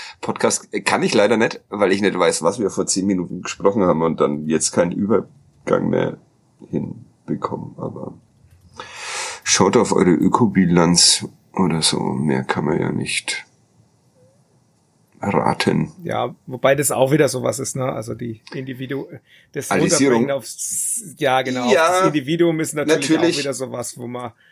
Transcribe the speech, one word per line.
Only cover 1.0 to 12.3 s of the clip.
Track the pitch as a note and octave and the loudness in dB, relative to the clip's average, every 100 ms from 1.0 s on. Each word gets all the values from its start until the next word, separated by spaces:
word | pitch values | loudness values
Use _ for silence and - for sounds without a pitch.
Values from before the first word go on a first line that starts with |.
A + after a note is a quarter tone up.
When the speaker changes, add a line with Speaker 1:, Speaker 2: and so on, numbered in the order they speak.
Speaker 1:
ich | F3 | 2
leider | A#2 G#2 A2 | 4 4 4
nicht, | A2 - - | 0 -4 -10
weil | G2+ F#2+ | 0 2
ich | F#2+ | 2
nicht | G2+ F2+ | 2 2
weiß, | E2+ - | 2 2
was | E2 G2+ | 0 0
wir | F#2+ | -2
vor | - F2 | -2 -2
zehn | F#2+ F#2+ | 0 0
Minuten | F#2 E2 F2+ | 0 -2 -8
gesprochen | - - G2 G#2 | -10 -2 0 4
haben | F2+ D#2+ | 2 2
und | E2 D#2 | 0 2
dann | C#2+ D2+ D2+ | 0 -2 -2
jetzt | D#2 - | -2 0
keinen | - F2 | 0 0
Übergang | F#2+ G2+ G#2+ - _ _ _ - - - | 0 0 0 -2 _ _ _ -2 0 0
mehr | G1+ G1+ - _ _ _ _ - | 0 -2 -6 _ _ _ _ -8
hinbekommen. | - - - - _ - - - - - - | -6 -6 -10 -18 _ -8 -6 -6 -8 -12 -12
Aber | - - - - _ _ _ _ _ - - - - - - - | -12 -10 -14 -16 _ _ _ _ _ -18 -16 -14 -12 -10 -10 -8
schaut | - - G2 A#2+ | 0 4 4 4
auf | F#2+ | 4
eure | F#2+ F2+ | 4 4
Ökobilanz | E2 F#2+ - A2 F#2+ F2 F2 E2+ F2 - - - - _ | 4 4 4 4 4 4 6 6 6 4 2 -4 -14 _
oder | - F2+ D#2+ | -2 0 0
so, | D#2 - | -2 -2
mehr | - C2+ D2+ | -2 -2 0